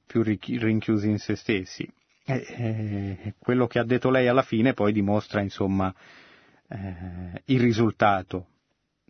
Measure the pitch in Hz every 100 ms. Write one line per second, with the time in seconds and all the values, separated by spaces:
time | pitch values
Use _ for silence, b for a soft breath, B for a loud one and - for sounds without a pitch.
0 | _ 117 110 104 - 120 113 110 - 110
1 | 104 104 - 104 - 104 92 - - _
2 | _ _ - 127 - - 117 110 107 101
3 | 98 95 107 - - 123 120 123 117 123
4 | 131 131 123 127 131 113 123 - 104 110
5 | 101 104 - 104 98 - 98 98 95 92
6 | b b b b b b _ 110 98 87
7 | 90 87 90 87 - 131 120 110 117 -
8 | 110 98 87 92 92 _ _ _ _ _
9 | _